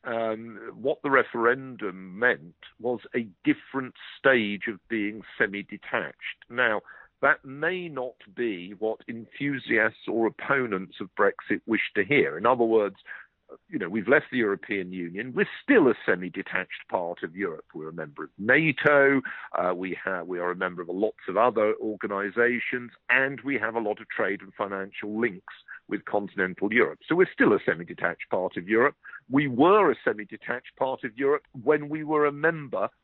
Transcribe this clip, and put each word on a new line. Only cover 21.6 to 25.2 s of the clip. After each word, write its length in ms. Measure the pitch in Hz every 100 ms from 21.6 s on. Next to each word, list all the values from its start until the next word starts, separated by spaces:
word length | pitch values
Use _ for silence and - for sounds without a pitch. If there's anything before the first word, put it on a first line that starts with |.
| 107 107
organizations, 1120 | 110 104 104 98 101 113 120 120 - 127 120 _ -
and 320 | 123 135 135
we 160 | 131 127
have 160 | 110
a 60 | 117
lot 200 | 104 104
of 80 | 110
trade 320 | - 98 98
and 100 | 98
financial 640 | - 101 98 98 - 104
links 360 | 107